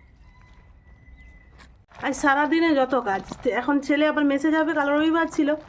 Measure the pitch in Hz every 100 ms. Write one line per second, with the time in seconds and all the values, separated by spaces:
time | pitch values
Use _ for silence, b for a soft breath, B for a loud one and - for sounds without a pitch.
0 | - - - - - - - - - -
1 | - - - - - - - - _ -
2 | 240 262 294 277 294 330 330 277 262 269
3 | 233 196 - - 262 208 247 285 285 294
4 | 302 302 285 277 311 311 311 311 285 294
5 | 320 330 320 - 285 302